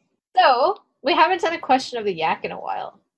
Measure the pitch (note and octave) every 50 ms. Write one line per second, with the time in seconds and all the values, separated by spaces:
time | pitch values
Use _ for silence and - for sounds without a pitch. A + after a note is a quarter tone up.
0 | _ _ _ _ _ _ - F#4 F4+ D4 B3+ A#3 C#4+ F4 G#4+ - _ _ _ _
1 | - C4+ F4 D#4 D#4+ E4+ F#4 E4+ F4+ D#4+ E4 D#4+ - - B3+ C4 - - B3 A#3
2 | G#3 G#3 F3+ D#3+ D#3+ E3+ G3+ - - E3+ F3+ - - - F#2+ G2+ - - - _
3 | _ _ _